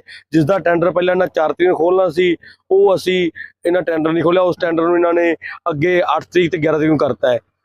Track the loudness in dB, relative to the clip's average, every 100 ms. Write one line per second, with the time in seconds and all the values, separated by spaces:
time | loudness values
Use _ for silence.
0 | -4 -20 _ 0 2 0 0 0 0 0
1 | 0 0 0 0 -2 0 0 2 2 2
2 | 0 0 0 -2 -8 -14 -2 2 4 2
3 | 0 -2 -2 -6 -16 _ -2 -2 -2 -2
4 | -2 0 0 2 0 -2 -4 -2 0 2
5 | 2 2 0 -2 -8 -12 -8 -2 0 0
6 | 0 -4 -2 0 0 0 -2 0 2 2
7 | 0 -2 -2 -4 -6 _